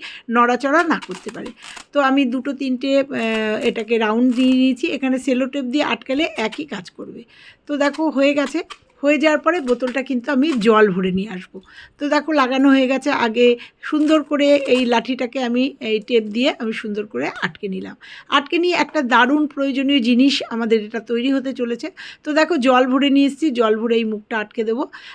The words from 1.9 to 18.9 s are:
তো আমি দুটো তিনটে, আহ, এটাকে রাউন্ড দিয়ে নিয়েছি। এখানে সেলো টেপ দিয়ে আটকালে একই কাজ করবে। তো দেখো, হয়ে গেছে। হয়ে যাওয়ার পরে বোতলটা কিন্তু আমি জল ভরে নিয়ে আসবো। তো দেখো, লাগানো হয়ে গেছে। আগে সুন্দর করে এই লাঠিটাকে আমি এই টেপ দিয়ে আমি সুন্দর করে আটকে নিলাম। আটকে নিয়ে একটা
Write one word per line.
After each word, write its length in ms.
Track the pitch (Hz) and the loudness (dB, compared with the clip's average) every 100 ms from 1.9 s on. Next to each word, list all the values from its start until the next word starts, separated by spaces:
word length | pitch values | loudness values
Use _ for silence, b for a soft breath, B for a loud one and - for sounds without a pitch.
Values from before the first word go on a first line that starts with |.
তো 60 | 285 | 0
আমি 260 | 269 269 269 | 2 2 2
দুটো 280 | 262 262 | -2 -4
তিনটে, 460 | 277 269 254 269 277 | -6 -4 -4 0 0
আহ, 60 | 269 254 226 220 220 214 | 0 -2 -2 -2 -2 -2
এটাকে 360 | 240 233 214 226 | -2 -4 -2 0
রাউন্ড 380 | 220 220 254 233 | 0 2 2 4
দিয়ে 180 | 254 | 4
নিয়েছি। 340 | 262 262 247 339 | 4 2 2 -2
এখানে 320 | 311 262 254 | -2 -2 -2
সেলো 260 | 254 247 262 | 0 0 0
টেপ 200 | 285 247 | -4 -4
দিয়ে 180 | 277 | -2
আটকালে 400 | 294 233 - 262 330 330 | -2 -4 -4 -2 -2 -4
একই 260 | 220 220 | -6 -6
কাজ 260 | - 196 180 | -10 -10 -12
করবে। 340 | - 202 185 233 b b b - | -16 -16 -16 -20 b b b -6
তো 100 | 294 | -2
দেখো, 320 | 285 285 320 | 0 0 -2
হয়ে 240 | 254 277 | 2 2
গেছে। 300 | 294 277 320 - - _ _ | 2 -2 -4 -8 -12 _ _
হয়ে 160 | 285 294 | 0 2
যাওয়ার 220 | 311 302 | 2 2
পরে 220 | 320 349 | 0 0
বোতলটা 400 | 262 240 254 254 | 0 -2 -2 -4
কিন্তু 300 | 269 254 233 | -4 -4 0
আমি 200 | 269 302 262 | 0 2 2
জল 320 | 208 214 214 | 4 6 4
ভরে 200 | 185 190 | 2 0
নিয়ে 180 | 185 208 | -2 -4
আসবো। 320 | 185 - 190 B B B - | -8 -14 -20 B B B -8
তো 100 | 285 | -2
দেখো, 220 | 294 294 | -2 0
লাগানো 380 | 302 254 262 277 | 0 2 4 4
হয়ে 180 | 269 262 | 6 4
গেছে। 240 | 262 294 | 0 -2
আগে 460 | 262 233 226 247 240 B _ | 0 0 4 4 4 B _
সুন্দর 420 | - 302 302 311 | -4 0 4 2
করে 320 | 294 294 285 285 | 2 2 4 4
এই 300 | 277 254 247 | 4 0 2
লাঠিটাকে 580 | 233 233 254 247 269 | 0 0 -4 -6 -4
আমি 320 | 240 240 269 277 | -2 0 -2 -4
এই 200 | 226 220 | -4 -4
টেপ 240 | 208 240 | 0 0
দিয়ে 300 | 214 214 269 - | 0 0 -2 -2
আমি 140 | 220 | -6
সুন্দর 320 | 220 220 208 208 | -6 -6 -8 -8
করে 240 | - - - | -6 -6 -6
আটকে 240 | - 156 202 | -8 -8 -10
নিলাম। 280 | 190 190 202 B B B | -8 -10 -16 B B B
আটকে 280 | 277 285 339 | -2 0 0
নিয়ে 180 | 349 339 | 0 0
একটা 260 | 294 | -2